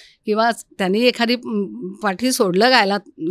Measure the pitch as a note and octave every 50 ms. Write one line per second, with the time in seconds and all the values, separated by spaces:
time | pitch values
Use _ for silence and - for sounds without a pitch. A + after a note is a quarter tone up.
0 | - - _ _ _ A3 G#3 G#3+ A3+ A#3 A3 - - _ _ - G3 F3+ F#3+ A3
1 | B3 B3 - - A#3+ A3+ B3 A#3+ A#3+ A#3+ A3+ G3+ G3 - G#3+ A#3+ F3+ F#3 F#3 -
2 | G#3+ G3+ F#3 F3+ A#3+ C4 C4 - A3+ F#3 F3 F#3+ A3+ B3+ C4 A#3+ G#3 F#3+ G3+ G3+
3 | - - - - D#3+ E3+